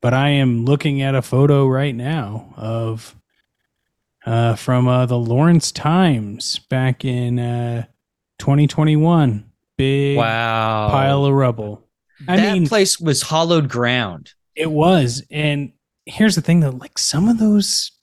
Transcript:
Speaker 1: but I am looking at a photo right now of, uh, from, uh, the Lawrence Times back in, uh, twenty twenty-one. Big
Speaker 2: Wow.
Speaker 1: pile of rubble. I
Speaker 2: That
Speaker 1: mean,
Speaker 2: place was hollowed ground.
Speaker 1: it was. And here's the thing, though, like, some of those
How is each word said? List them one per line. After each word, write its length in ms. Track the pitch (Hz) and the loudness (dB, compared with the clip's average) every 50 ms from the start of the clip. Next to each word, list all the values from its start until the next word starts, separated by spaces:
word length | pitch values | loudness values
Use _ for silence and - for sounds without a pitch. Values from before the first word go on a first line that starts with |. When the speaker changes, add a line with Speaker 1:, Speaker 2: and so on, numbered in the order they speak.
Speaker 1:
but 140 | - 120 120 | 0 0 0
I 140 | 131 139 143 | 2 2 2
am 360 | 143 139 135 127 120 117 117 | 2 2 2 2 0 0 0
looking 380 | 127 143 143 - 156 139 139 135 | 0 0 0 0 -2 -2 -2 -2
at 140 | 135 135 | 0 -2
a 60 | 131 120 | -2 -2
photo 440 | - - 127 139 143 147 139 139 | 0 0 2 4 4 4 4 4
right 280 | 135 131 131 139 147 131 | 2 2 0 -2 -2 -4
now 580 | 117 123 135 160 160 123 101 104 113 - - - | -4 -6 -6 -4 -4 -6 -6 -8 -12 -12 -14 -18
of, 600 | - 110 110 113 113 117 113 113 110 - - - - _ _ _ _ _ _ _ _ _ _ _ _ _ _ _ _ _ _ _ _ _ | -12 -8 -6 -6 -4 -4 -6 -6 -8 -12 -18 -20 -20 _ _ _ _ _ _ _ _ _ _ _ _ _ _ _ _ _ _ _ _ _
uh, 300 | - 117 117 117 117 110 | -4 -2 0 0 0 -2
from, 320 | 104 - - 127 123 123 | -2 -2 -2 0 2 2
uh, 200 | 123 123 127 127 | 2 2 2 0
the 120 | 120 123 120 | 0 0 -2
Lawrence 540 | 120 113 117 123 151 170 170 165 - - - | -2 0 0 2 4 4 4 2 2 -2 -8
Times 880 | - - 151 160 180 190 175 143 117 107 101 101 - - - - - _ _ | -4 -2 0 2 2 2 2 2 0 -4 -6 -10 -10 -10 -10 -10 -10 _ _
back 340 | - 131 131 131 127 _ - | -4 -2 0 0 -2 _ -4
in, 360 | 139 123 123 123 120 123 123 | -6 -4 -2 -2 -2 -2 -2
uh, 460 | 120 120 120 120 120 120 117 117 113 - _ _ _ _ _ _ _ _ _ _ | -4 -4 -4 -4 -6 -6 -6 -6 -8 -10 _ _ _ _ _ _ _ _ _ _
twenty 280 | - - 139 147 147 143 | 0 2 2 4 4 2
twenty-one. 840 | - - 156 156 151 151 151 165 170 165 151 127 110 104 107 - _ _ _ _ _ | 2 0 2 2 2 2 4 4 4 4 4 2 0 -2 -8 -12 _ _ _ _ _
Big 400 | - 135 135 135 139 139 139 139 | -2 -2 0 0 0 0 0 0
Speaker 2:
Wow. 760 | 139 117 113 113 113 117 117 113 113 110 110 110 110 107 107 | 0 0 0 0 -2 -2 -2 0 0 0 0 -2 -2 -2 0
Speaker 1:
pile 340 | - 139 135 135 139 139 139 | 0 2 2 2 2 2 2
of 100 | 139 139 | 2 2
rubble. 480 | 139 135 127 117 113 110 104 104 - _ _ _ _ _ _ _ _ 147 131 | 2 2 0 0 -2 -8 -10 -10 -14 _ _ _ _ _ _ _ _ -6 -2
I 80 | 180 | 2
Speaker 2:
That 160 | 190 214 208 196 | 2 2 2 2
Speaker 1:
mean, 160 | 190 175 143 | 0 0 2
Speaker 2:
place 320 | 226 214 190 - - - | 2 2 2 2 0 -2
was 220 | 170 156 143 139 - | 0 -2 -2 -2 -2
hollowed 460 | - 156 160 165 165 175 165 151 127 | -2 0 0 2 2 2 2 0 0
ground. 640 | 113 120 123 120 123 127 117 101 87 82 - - - _ _ _ _ | -2 -2 0 0 0 0 -2 -4 -6 -12 -18 -20 -20 _ _ _ _
Speaker 1:
it 160 | - 156 160 | -6 -6 -4
was. 540 | 151 151 156 175 190 175 139 123 120 135 - _ - | 0 2 4 4 4 4 2 0 -4 -6 -12 _ -8
And 400 | 147 151 151 147 143 143 131 _ _ _ _ _ _ _ | -4 -2 -2 -2 -2 -6 -8 _ _ _ _ _ _ _
here's 280 | - - - 220 220 185 | -20 -2 0 2 2 2
the 60 | 170 147 | 0 0
thing, 180 | - 165 175 | 2 2 2
though, 100 | 160 139 | 2 2
like, 280 | 127 135 - - _ - | -2 -6 -14 -16 _ -6
some 300 | - - - 143 180 220 | -6 -4 -2 0 2 2
of 100 | 240 226 | 2 2
those 520 | 220 214 208 208 196 - - - - - _ _ | 2 2 2 2 2 0 -4 -4 -6 -6 _ _